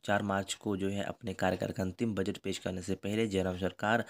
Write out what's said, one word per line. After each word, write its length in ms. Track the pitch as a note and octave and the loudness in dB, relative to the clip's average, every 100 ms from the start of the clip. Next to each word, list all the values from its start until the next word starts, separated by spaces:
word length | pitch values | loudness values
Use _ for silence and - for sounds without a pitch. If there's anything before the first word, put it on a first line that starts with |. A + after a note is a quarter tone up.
चार 180 | - G2+ | 0 2
मार्च 320 | G#2 G2 G2 | 2 0 -2
को 220 | - G#2+ G2 | -4 -2 0
जो 120 | G2 | 0
है 140 | G2+ | -2
अपने 320 | - - - | -4 -6 -8
कार्यकाल 340 | F#2 F#2 F#2 G#2 | 0 2 2 -2
का 140 | - | -2
अंतिम 320 | F#2 F#2 A#2 | -4 0 0
बजट 220 | G2 F#2+ F#2 | 0 0 -2
पेश 220 | G2 F#2 | -4 -4
करने 240 | F#2+ F#2 | -4 -4
से 120 | F#2 | -4
पहले 320 | F#2 G2 G#2+ A2+ | -4 0 0 2
जयराम 320 | F#2+ F#2 F2+ | 2 2 2
सरकार 460 | F#2 - G#2 A2+ | -2 0 2 2